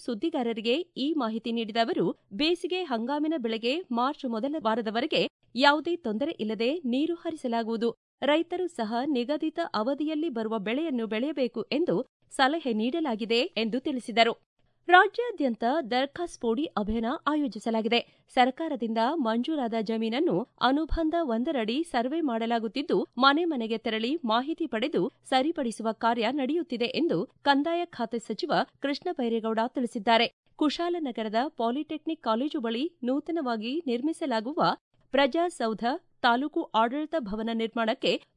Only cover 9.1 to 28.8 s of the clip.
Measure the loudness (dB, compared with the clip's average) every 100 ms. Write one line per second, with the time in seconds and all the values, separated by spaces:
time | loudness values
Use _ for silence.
9.1 | 0 0 -2 -2 -4 -4 -2 0 0 -2
10.1 | -2 -2 -2 -2 -2 -2 -2 0 -2 -2
11.1 | -2 -2 0 -2 -2 -4 0 2 0 -2
12.1 | _ _ 2 2 2 0 0 0 0 -2
13.1 | -2 0 0 2 -2 -2 -2 -2 -4 0
14.1 | 4 4 2 _ _ _ _ 6 8 8
15.1 | 2 -4 0 -2 0 0 0 0 0 -2
16.1 | -4 -8 -4 -2 0 -2 -4 -2 -2 -2
17.1 | -2 -2 0 0 -2 -2 -2 2 0 0
18.1 | _ _ 2 2 2 -4 -4 -2 0 0
19.1 | 2 0 0 0 -2 -2 -2 -2 -2 0
20.1 | 0 2 2 -2 _ 2 2 0 0 2
21.1 | 0 0 0 0 -2 -2 -2 -2 -2 -2
22.1 | 0 0 0 0 0 -2 -4 0 0 0
23.1 | 2 4 4 2 -2 -2 -2 -2 -2 -2
24.1 | -2 0 0 0 -4 -4 -2 0 0 0
25.1 | -4 0 2 2 0 -4 -2 -4 0 0
26.1 | 2 0 0 0 0 -2 -2 -2 0 0
27.1 | 0 -2 _ 2 2 2 -2 -4 -6 -6
28.1 | -6 -6 -6 0 0 0 _